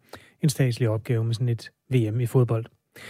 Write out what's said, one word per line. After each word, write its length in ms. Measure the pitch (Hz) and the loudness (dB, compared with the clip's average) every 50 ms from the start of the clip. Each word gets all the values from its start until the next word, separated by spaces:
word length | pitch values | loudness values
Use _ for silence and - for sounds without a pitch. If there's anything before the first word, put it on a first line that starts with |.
| _ _ - - - _ _ _ | _ _ -20 -20 -20 _ _ _
en 80 | - 156 | 0 0
statslig 400 | - - 143 127 113 - 127 107 | 2 2 0 0 0 0 0 0
opgave 340 | 110 110 - - 123 113 113 | 0 -2 -2 -2 -2 -2 0
med 100 | 117 117 | -2 -2
sådan 160 | 107 127 120 | -2 -2 -2
et 220 | 117 113 - - _ _ _ - 131 | -2 -4 -6 -14 _ _ _ 0 0
V 180 | 127 110 107 110 | 2 2 2 0
M 60 | 127 | -2
i 60 | 123 | 0
fodbold. 400 | 117 - 131 123 117 117 113 117 - _ _ _ _ _ - - | 2 2 2 2 2 0 -2 -4 -8 _ _ _ _ _ -20 -20